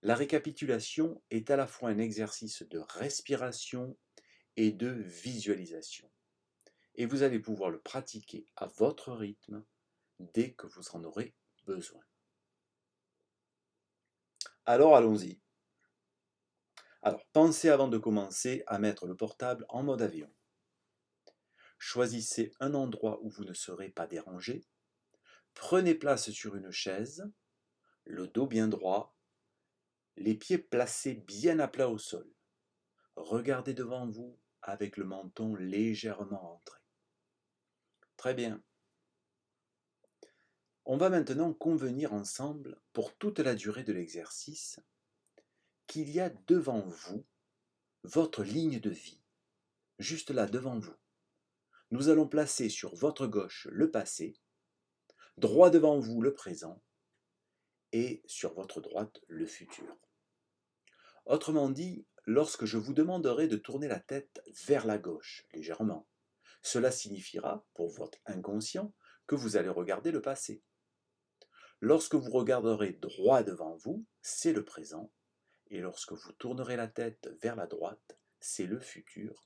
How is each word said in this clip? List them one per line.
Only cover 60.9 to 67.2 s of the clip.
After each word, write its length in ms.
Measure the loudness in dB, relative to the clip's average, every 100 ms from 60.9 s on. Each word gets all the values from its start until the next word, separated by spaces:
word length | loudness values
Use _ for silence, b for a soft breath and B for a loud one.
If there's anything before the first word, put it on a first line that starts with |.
| b b b 0
Autrement 440 | 0 2 2 2
dit, 360 | 0 -6 -8 -14 -14 2
lorsque 400 | 2 2 -2 -2
je 120 | -2
vous 160 | 0
demanderai 540 | 2 2 2 0 2 0
de 80 | 0
tourner 320 | -4 -6 -4
la 120 | -6
tête 420 | -6 -8 -8 -20 -20 -16 2
vers 220 | 2 2
la 100 | -2
gauche, 480 | -4 -10 -12 -18 _
légèrement, 560 | -14 -10 -2 -2 -2 -12 _ _ _ b b
cela 280 | -4 2 2
signifiera, 720 | 0 -8 -10